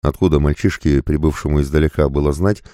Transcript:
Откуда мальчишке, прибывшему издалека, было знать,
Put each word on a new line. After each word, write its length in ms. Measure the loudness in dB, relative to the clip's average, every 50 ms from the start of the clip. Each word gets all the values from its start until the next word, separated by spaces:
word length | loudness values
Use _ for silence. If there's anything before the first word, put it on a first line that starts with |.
| -2
Откуда 340 | -2 -2 2 0 2 2 2
мальчишке, 640 | 2 0 -2 0 -2 -4 -4 -2 -2 0 0 0 0
прибывшему 600 | 0 -4 0 0 -2 -2 -2 -4 -2 0 0 0
издалека, 480 | 0 0 0 0 0 0 0 0 0
было 240 | 0 0 0 0 -2
знать, 280 | 0 0 -2 -2 -2 -6 -20